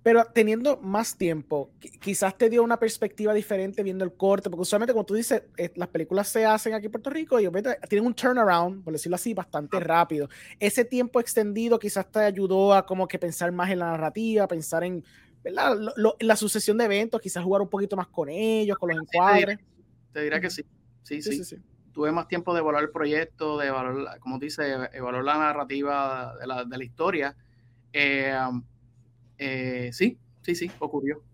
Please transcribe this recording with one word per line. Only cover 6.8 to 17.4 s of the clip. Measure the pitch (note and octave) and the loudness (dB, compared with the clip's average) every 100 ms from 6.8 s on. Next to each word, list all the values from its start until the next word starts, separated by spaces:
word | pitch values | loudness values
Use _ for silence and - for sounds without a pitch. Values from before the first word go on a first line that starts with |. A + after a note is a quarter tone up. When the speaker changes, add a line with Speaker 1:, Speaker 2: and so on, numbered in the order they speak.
| G3+ | -6
Speaker 1:
en | |
Puerto | A3+ C4+ | -8 -6
Rico | D#4+ D#4+ A#3+ | -6 2 2
y | |
obviamente | F#3+ F3 A#3+ - - | 4 0 -2 -4 0
tienen | G#3 A#3+ | 0 0
un | |
turnaround, | A#3 B3+ B3+ G#3 E3+ F3 G3 | 2 2 4 4 4 2 -4
por | E3+ | -8
decirlo | D#3 E3+ | -6 -4
así, | F3 A#3+ | -4 -4
bastante | F#3+ F3 D3 D3 F#3+ | -6 -6 -8 -4 -4
Speaker 2:
Ah. | |
Speaker 1:
rápido. | E3 E3 E3+ D#3 C#3+ - - - | 2 2 2 0 -4 -10 -20 -2
Ese | G#3 - | 0 2
tiempo | A#3+ B3 B3 B3 | 0 0 0 0
extendido | A#3 - G#3 G#3 A#3 A3+ | 0 0 0 -2 2 2
quizás | G#3 G3 - | 2 -4 -2
te | G#3+ | 2
ayudó | G#3 F#3+ F#3+ F#3+ G3 | 2 2 2 4 8
a | G3 | 6
como | F#3 F#3 F#3 | 4 -4 -2
que | F3 | -2
pensar | F3 D#3 F3 | -4 -2 -4
más | F3+ F#3 | 0 -2
en | F3+ | 0
la | E3+ | -2
narrativa, | D#3+ D#3 G#3+ A3+ G#3+ F#3+ | -2 -2 -2 0 2 2
pensar | E3 D3+ E3 | -2 -2 -2
en, | F3 F3+ - - _ _ | -2 -6 -12 -20 _ _
¿verdad? | E3 F#3 C#4 G#3+ | -6 0 2 0
Lo, | G#3+ A3 | -2 2
lo, | G#3+ - | 2 4
la | A3+ | 2
sucesión | G#3 G#3+ G#3+ G#3 G#3+ | 2 2 -2 0 2
de | |
eventos, | A3+ G3+ A3+ A3+ | 2 2 0 -4
quizás | F#3+ F3 | -4 -4